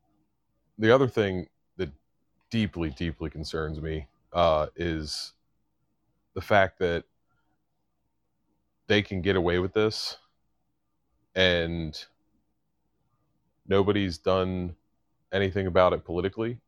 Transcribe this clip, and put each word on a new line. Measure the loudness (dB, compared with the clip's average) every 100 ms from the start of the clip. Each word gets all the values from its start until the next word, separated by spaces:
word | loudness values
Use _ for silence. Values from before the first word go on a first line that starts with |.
| _ _ _ _ _ _ _ 0
the | 6
other | 6 6
thing | 0 0 -2 -8 _ _ -8
that | -8 -10 _ _ _ _ -6
deeply, | -2 -2 -2 -6
deeply | -4 -6 -6 -10
concerns | -10 -8 -6 -6 -6
me, | -6 -8 -10 _ _
uh, | 2 4 4 0
is | -4 -4 -4 -6 -10 -12 _ _ _ _ _ _ _ _ _ _
the | -10
fact | 2 4 4 0
that | -2 -2 -6 _ _ _ _ _ _ _ _ _ _ _ _ _ _ _ _ _ 0
they | 0
can | 0 -4
get | 0 2
away | 2 0
with | 0
this | 0 0 -2 -10 -12 _ _ _ _ _ _ _ _ _ _ _
and | 2 2 2 0 -4 -6 -10 -18 _ _ _ _ _ _ _ _ _ _ _ _ _ _ _ -2
nobody's | 0 2 0 -2 -2
done | 0 0 0 -4 -6 -10 _ _ _ _ -6
anything | -2 -2 -2 0
about | 4 4
it | 2
politically. | -4 -4 -4 -4 -6 -8